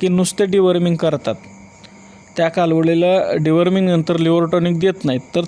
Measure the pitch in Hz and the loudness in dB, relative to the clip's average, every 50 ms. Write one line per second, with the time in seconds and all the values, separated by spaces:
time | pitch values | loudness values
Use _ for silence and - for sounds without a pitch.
0 | 185 185 180 180 180 - - - 208 190 190 196 185 185 175 175 175 175 170 151 | -2 0 0 0 0 -2 -2 -2 -2 0 2 2 2 2 2 2 0 0 -2 0
1 | 170 160 147 139 - - 107 - - - - - - - - - - - - - | -2 -2 -2 -2 -4 -6 -8 -8 -10 -20 -20 -20 -20 -20 -20 -20 -20 -20 -20 -20
2 | - - - - - - - - 165 165 - 185 175 165 160 165 160 165 165 170 | -20 -20 -20 -20 -20 -12 -4 -2 -2 -2 0 0 0 0 2 2 2 2 2 2
3 | 175 180 185 190 - - - 160 151 156 160 170 175 185 190 190 190 185 175 165 | 2 2 2 2 0 0 -2 -2 0 2 2 2 2 2 2 0 0 2 0 0
4 | 160 - 170 165 165 165 165 170 170 165 180 175 170 175 170 165 180 190 175 190 | 0 0 -2 0 0 2 2 0 0 0 0 0 0 0 -2 0 0 -2 -2 -2
5 | - 143 127 127 - - - 175 175 | -4 -4 -4 -4 -6 -6 -6 -6 -4